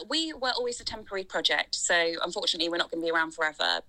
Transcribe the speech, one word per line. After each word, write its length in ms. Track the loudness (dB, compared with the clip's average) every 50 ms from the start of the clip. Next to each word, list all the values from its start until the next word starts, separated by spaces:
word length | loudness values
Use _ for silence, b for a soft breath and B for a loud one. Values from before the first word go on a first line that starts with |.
| 0 0
we 220 | 0 0 0 -2
were 200 | -2 -2 0 0
always 280 | 0 0 0 -2 -2 -4
a 60 | -6
temporary 400 | -8 -8 -8 -8 -6 -6 -6 -4
project, 500 | -2 -2 0 2 2 2 2 -2 -2 -4
so 380 | -2 0 2 4 4 4 2 0 -2 -4
unfortunately 460 | -4 -2 -2 0 0 0 2 0 0
we're 80 | 2
not 120 | 0 0 -2
gonna 140 | -2 -2 0
be 80 | 2
around 200 | 2 2 2 0
forever. 500 | 0 0 0 0 0 0 0 2 0 0 -2